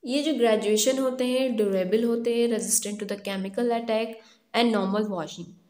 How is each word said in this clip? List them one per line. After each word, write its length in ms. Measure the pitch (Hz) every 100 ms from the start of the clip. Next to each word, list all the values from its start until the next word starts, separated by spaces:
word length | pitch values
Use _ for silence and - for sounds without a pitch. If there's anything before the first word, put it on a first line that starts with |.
ये 180 | 262 269
जो 100 | 294
ग्रेजुएशन 640 | 262 233 214 202 214 262 262
होते 280 | 262 247 247
हैं, 300 | 254 262 214
ड्यूरेबल 480 | 208 190 185 214
होते 300 | 240 233 233 233
हैं, 120 | 233
resistant 500 | 214 190 - 202 208
to 80 | 202
the 100 | 202
chemical 480 | 202 196 190 196 240 233
attack 360 | 233 220 226 226 - _ _
and 200 | 220 240 214
normal 320 | 190 202 214
washing। 400 | 185 156 - 170 -